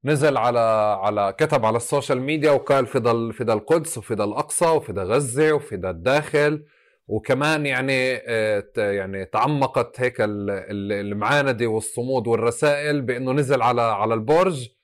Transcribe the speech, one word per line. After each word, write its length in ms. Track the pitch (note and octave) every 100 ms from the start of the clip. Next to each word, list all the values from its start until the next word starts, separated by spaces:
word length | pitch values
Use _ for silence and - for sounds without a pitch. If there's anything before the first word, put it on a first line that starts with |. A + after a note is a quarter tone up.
نزل 340 | C3 D3+ G3+ C3+
على، 600 | A#2 A#2+ A2+ A2 G#2+ G2+
على، 320 | G2+ G#2 G2 -
كتب 280 | D3+ D3 A2
على 120 | A2+
السوشيال 440 | - C#3+ - C3
ميديا 300 | C3 D#3 D3+
وقال: 340 | C#3 - C#3 B2+
"فدا 260 | C3+ A#2
ال-، 220 | A#2 A2+
فدا 200 | G#2+ A#2
القدس، 440 | A2 - E3 C#3 -
وفدا 260 | - G#2+
الأقصى، 420 | G#2 A#2 D3+ - E3+
وفدا 380 | D#3 - F#2+
غزة، 500 | F#2 A#2+ C#3 B2 D#3
وفدا 360 | D3+ - G2 F#2
الداخل". 760 | E2+ F#2 C#3+ D3 D3 D3 D3+ D3+ _ _ _ _
وكمان 580 | G#2+ G#2+ C3 D3 D#3 C#3+
يعني، 500 | B2+ C3+ C3+ B2+ B2 B2
آه، 320 | A2+ G#2+ G#2
ت-، 180 | - -
يعني 480 | G#2 G2+ F#2+ F#2+ F#2
تعمقت 720 | G#2+ B2+ D3 C3 - A#2 -
هيك 200 | B2+ B2
ال-، 280 | G#2+ G#2 G2+
ال-، 420 | G2 - G2+ G2+
المعاندة 760 | G2+ G2+ G2+ G#2 C#3+ C3+ A#2 A#2
والصمود 600 | A2 - - B2 C3 A2+
والرسائل 760 | A2+ A#2 A2+ D3+ C#3+ D3 D3
بأنه 300 | B2+ B2 C3
نزل 300 | C3+ C3 C3+
على، 200 | A#2+ B2
على 320 | A#2 G#2 G#2+
البرج 560 | A2+ A2 D#3+ F#3 D3+ A#2+ _